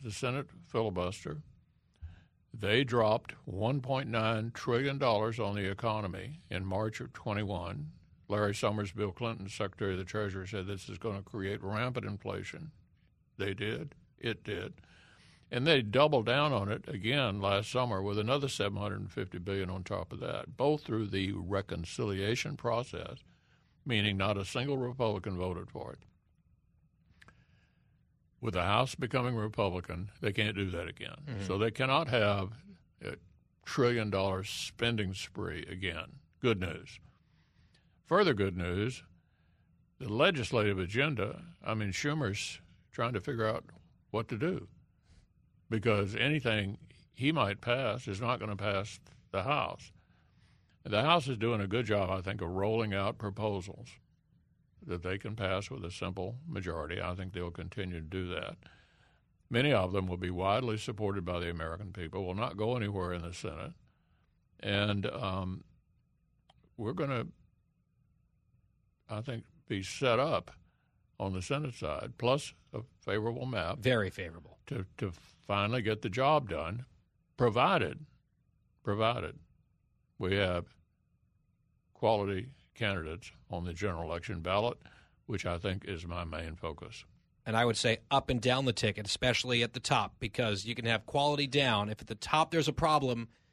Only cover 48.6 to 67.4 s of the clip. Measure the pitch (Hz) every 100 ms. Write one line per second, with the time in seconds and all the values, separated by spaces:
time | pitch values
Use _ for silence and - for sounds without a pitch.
48.6 | 104 98 107 - - - - 95 107 147
49.6 | - - - - _ _ _ _ - _
50.6 | _ _ - 107 143 170 135 117 113 113
51.6 | 98 110 110 101 92 95 92 - 85 92
52.6 | 101 110 107 98 98 - 104 104 107 101
53.6 | 95 - - - _ _ _ _ _ _
54.6 | _ - - 87 92 98 107 110 95 95
55.6 | 104 - 87 - 95 92 92 123 165 104
56.6 | 90 82 78 95 87 90 92 90 87 85
57.6 | 90 107 92 85 78 92 90 85 - -
58.6 | - - _ _ _ _ _ _ - 117
59.6 | 143 113 92 98 92 90 90 87 95 110
60.6 | 123 107 - 104 104 98 87 87 87 85
61.6 | 80 85 101 92 82 90 90 95 123 98
62.6 | 107 123 104 101 90 87 85 90 98 78
63.6 | - - _ _ _ _ _ _ _ _
64.6 | 104 101 104 101 95 - 98 95 92 92
65.6 | - _ _ _ _ _ _ _ _ _
66.6 | _ - 107 180 143 123 - -